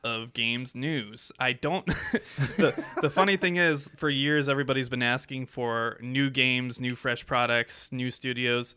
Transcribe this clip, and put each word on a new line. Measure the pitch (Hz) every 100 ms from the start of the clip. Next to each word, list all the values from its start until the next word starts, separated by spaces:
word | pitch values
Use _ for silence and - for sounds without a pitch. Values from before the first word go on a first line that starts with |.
of | 120 113 113
games | 120 117 120 127
news. | 123 139 151 104 110 - -
I | 127
don't, | 123 147 180 -
<laughs> | 147 - 233 - - 135 -
the, | 160 - - -
the | 151
funny | 165 190 190
thing | 185 175
is, | 170 147 139 -
for | 151
years, | 139 143 151 139
everybody's | 139 135 135 123
been | 123
asking | 120 123 - 131 131
for | - 120 117 113 -
new | 120 131 139
games, | 135 127 127 127 117
new | 123 123
fresh | 135 120 -
products, | 127 120 117 117 - -
new | 131 127
studios. | - 131 123 123 120 120